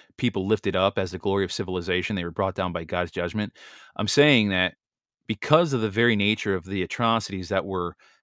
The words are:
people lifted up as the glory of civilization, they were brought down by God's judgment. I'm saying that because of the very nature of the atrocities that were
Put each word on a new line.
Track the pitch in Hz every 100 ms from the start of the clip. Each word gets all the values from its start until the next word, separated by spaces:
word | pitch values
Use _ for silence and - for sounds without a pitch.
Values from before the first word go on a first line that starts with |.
| _ -
people | 120 98 95
lifted | 107 98 92
up | 98 101
as | 95
the | 90
glory | 101 98
of | 92
civilization, | - 92 92 87 90 90
they | 101
were | 85
brought | 82 95
down | 92 92
by | 85
God's | 85 87 87
judgment. | - 87 107 104 - - - - -
I'm | 104
saying | - 147 131 104
that | 92 92 - _ _ _ _ -
because | 107 - 156 170
of | 131
the | 110
very | 101 120
nature | 107 101 107 107
of | 95 85
the | 98
atrocities | 85 - 117 113 - 95 87
that | 98 87
were | 95 87 - _ _